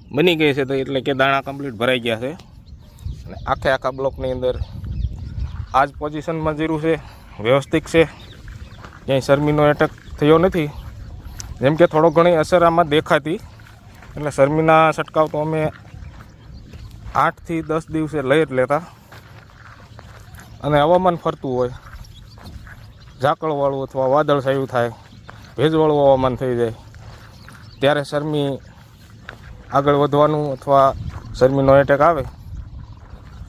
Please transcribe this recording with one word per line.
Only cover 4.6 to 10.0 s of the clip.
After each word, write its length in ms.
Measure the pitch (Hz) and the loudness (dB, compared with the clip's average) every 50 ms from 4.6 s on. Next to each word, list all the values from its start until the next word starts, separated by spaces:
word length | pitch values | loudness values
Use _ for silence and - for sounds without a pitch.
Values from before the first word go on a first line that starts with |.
| - - - - - - - - - - - - - - - - - - - - - - - | -6 -10 -10 -12 -10 -8 -6 -6 -6 -6 -6 -8 -12 -12 -8 -8 -8 -8 -8 -10 -8 -2 0
આ 120 | 127 139 | 0 0
જ 40 | 143 139 | 0 -2
પોઝિશનમાં 600 | - 147 151 151 156 143 - 165 160 156 156 156 | -8 -10 -8 -8 -8 -6 -6 -6 -4 -4 -4 -4
જીરું 240 | 147 160 156 160 151 | -2 -4 -4 -4 -2
છે, 120 | 156 160 160 147 - - - - - - - - | -2 -2 -2 -2 -4 -12 -20 -20 -20 -20 -12 -4
વ્યવસ્થિત 460 | 104 117 131 139 135 - - 156 - | 0 2 2 2 2 0 -2 -2 -2
છે, 180 | - - 165 160 147 - - - - - - - - - - - - - - - - - - | 2 2 2 2 2 0 -14 -20 -20 -20 -20 -20 -18 -18 -18 -18 -18 -20 -20 -20 -20 -20 -12
ક્યાંય 220 | - - 135 135 | -4 -2 -2 0
શરમીનો 420 | - - 139 139 147 147 151 151 147 | 2 2 2 2 2 2 2 4 4
એટેક 260 | 147 - - 156 147 - - | 2 2 2 0 -2 -2 -6